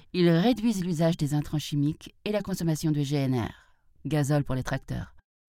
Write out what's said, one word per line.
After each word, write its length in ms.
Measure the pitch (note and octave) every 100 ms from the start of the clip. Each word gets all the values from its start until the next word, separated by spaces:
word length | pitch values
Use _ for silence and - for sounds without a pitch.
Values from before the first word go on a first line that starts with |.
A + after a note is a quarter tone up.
| -
ils 160 | F3+ E3+
réduisent 560 | E3 G#3+ A3 A3+ G3 F3+
l'usage 320 | D#3+ E3 F3
des 160 | C#3+
intrants 260 | D3 C#3+ D#3
chimiques 540 | - D3 C#3+ D#3+ - -
et 80 | G#3
la 100 | G#3
consommation 500 | F#3+ F#3 E3 D#3 D#3+
de 100 | D3
G 160 | C#3 D3
N 180 | C3+ B2+
R, 340 | - - _ _ _ _ C#3+
gazole 380 | D3+ C3+ D3
pour 120 | C#3 C3
les 80 |
tracteurs. 520 | - C3+ - B2+ A2 - _ _